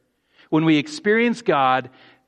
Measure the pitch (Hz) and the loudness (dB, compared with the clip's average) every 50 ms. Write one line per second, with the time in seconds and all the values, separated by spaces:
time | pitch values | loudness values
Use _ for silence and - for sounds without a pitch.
0 | _ _ _ _ _ _ _ _ _ - 160 156 160 160 156 147 147 - - - | _ _ _ _ _ _ _ _ _ -4 -2 0 2 2 2 2 0 -4 -8 -6
1 | - 208 214 226 233 240 226 233 - - 156 139 135 131 131 131 123 123 - - | -2 0 0 2 0 0 -2 -4 -2 -2 0 2 2 2 0 -2 -4 -6 -14 -20
2 | - - _ _ _ | -20 -20 _ _ _